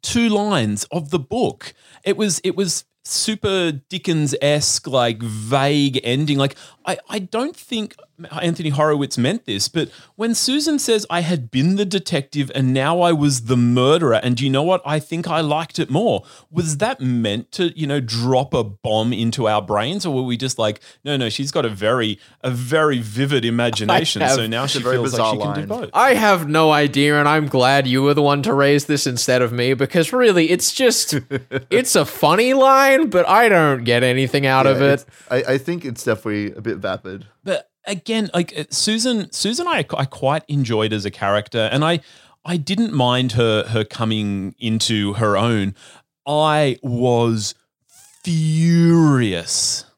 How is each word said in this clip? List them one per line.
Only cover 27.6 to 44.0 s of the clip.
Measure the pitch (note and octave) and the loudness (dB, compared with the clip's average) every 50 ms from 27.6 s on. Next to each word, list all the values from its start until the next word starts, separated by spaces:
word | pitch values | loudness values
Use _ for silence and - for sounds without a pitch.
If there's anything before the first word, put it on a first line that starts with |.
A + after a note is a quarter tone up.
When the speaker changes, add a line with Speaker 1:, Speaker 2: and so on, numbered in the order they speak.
| B2 C3 C3+ C#3 C3+ | 4 4 4 2 2
Speaker 2:
you | B2+ B2 C3 | 2 0 2
were | C3+ C#3+ C#3+ | 2 2 2
the | D#3 | 4
one | D3 C#3+ C#3+ C#3+ | 4 2 2 2
to | C3+ A3 | 0 0
raise | - C#3 C#3 C#3 C#3+ C#3+ C#3 | 2 2 4 4 4 2 2
this | - D3+ C#3+ - | 0 -2 -2 -2
instead | C#3 B2+ A#2+ - - B2+ B2+ | -2 -4 -2 0 0 2 2
of | B2+ A#2 | 2 0
me, | A#2 A#2+ A#2+ B2+ C3+ | 0 -2 0 0 0
because | A#2+ C#3 C3 - F3+ D#3+ - | 0 -2 0 0 0 0 0
really, | - B3+ B3+ A3+ F#3+ F3 D#3+ D#3 | 2 2 4 4 4 4 2 2
it's | F3+ E3+ - - | 2 0 0 -4
just, | - - C4 A#3+ - - - - D3+ C#3 B2 _ C#3 C3 | -2 2 2 2 2 0 -2 -2 -4 -6 -4 _ -8 -8
Speaker 3:
<laughs> | B2+ _ C3 C3 B2+ _ | -8 _ -8 -8 -4 _
Speaker 2:
it's | F#3 A#3 C4 B3+ - | 0 0 0 2 2
a | F#3 D3 | 0 0
funny | - - - - D3 E3 G3+ A#3 B3+ C4 | 0 -2 0 2 4 4 4 4 2 4
line, | C4+ C4 C4+ C4+ C4+ C#4 C4+ C4+ C4+ D#4+ A#3+ | 4 6 6 6 6 6 6 4 4 2 2
but | - F3+ F3 - | 2 2 4 4
I | F#3 G#3+ A#3+ A3+ | 4 6 6 6
don't | G3+ F3 D#3+ D3 C3+ B2+ A#2 | 6 6 4 4 2 0 2
get | A#2+ A#2+ A#2+ B2+ | 2 2 4 4
anything | B2+ B2 C3 C3+ B2+ - C#3+ C#3 | 2 2 2 0 0 0 0 2
out | C3+ C3 C3+ C3 | 4 4 4 4
Speaker 3:
Yeah, | C#3 | 4
Speaker 2:
of | C3+ B2+ | 4 4
it. | C#3 C#3 C#3 C#3 | 4 2 2 2
Speaker 3:
it's, | - - _ - - - | -2 -12 _ -20 -8 -2
I, | - C3 C#3 - C3 | -2 -2 0 0 -2
I | C3+ | -2
think | B2 - F3 F3 E3 | -2 -4 -8 -6 -8
it's | C3+ A#2 - - | -10 -10 -6 -2
definitely | B2 A2 G#2+ - A2 G#2 G#2 G#2 G2+ | -2 -2 -2 -2 -6 -4 -4 -4 -6
a | - - | -10 -8
bit | G#2 A#2 G#2 | -8 -8 -8
vapid. | F2 G2 G2 F#2 F#2+ _ F#2+ F#2+ G2 A2+ - _ _ _ | -6 -6 -6 -8 -8 _ -14 -14 -14 -16 -20 _ _ _
Speaker 1:
But | G3 F#3 - - _ _ _ _ | -6 -6 -6 -6 _ _ _ _
again, | - G3+ F3 _ - A3 A3+ G#3+ F#3 | -8 -8 -8 _ -4 -2 -2 -2 -2
like, | - F3 F3 - - | 0 -2 -2 -2 -4
uh, | - D#3 _ | -12 -10 _
Susan, | - - - G#3+ G#3+ A3+ A3 B3+ A#3+ A3 F3+ - | -4 -2 -2 0 0 0 0 0 -2 -2 -4 -6
Susan, | - - - G3 A#3 D4+ F4 | -8 -4 -4 -2 -2 -2 -2
I, | F4 E4 A#3 C#3+ - - D3+ | -2 -2 -2 -2 -2 -2 -4
I | C#3+ | -4
quite | C3+ - - - C3+ D3 D#3+ - - | -4 -4 -4 -2 -2 -2 -2 -4 -4
enjoyed | D3 C#3+ C3+ A2+ A#2 G#2+ A2 G#2+ | -2 -2 0 0 0 0 0 0
as | G#2+ G#2+ G2 | -2 -4 -4
a | G2+ | -6
character, | F#2+ - G#2+ G2 G2+ G#2 G2+ - - A#2 A2 - | -6 -4 -2 0 0 0 -2 -2 -4 -2 -2 0
and | - C3+ D3+ | 0 0 0
I, | D#3+ E3+ D#3+ - - - - _ _ _ _ _ | 0 0 -2 -4 -12 -20 -20 _ _ _ _ _
I | D#3 F3 | -6 -4
didn't | F3 C#3 - G3 F#3+ A#3 A3 - | -4 -2 -4 -2 -2 -2 0 0
mind | C#3 B2 B2 B2 B2 B2+ B2+ | 0 2 2 2 2 0 0
her, | G#2+ A#2+ A#2+ A2+ A2 G#2+ - A2 | 0 0 2 2 2 0 0 -2
her | A2+ A2 G#2+ | -2 -2 -2
coming | - - - | -4 -4 -4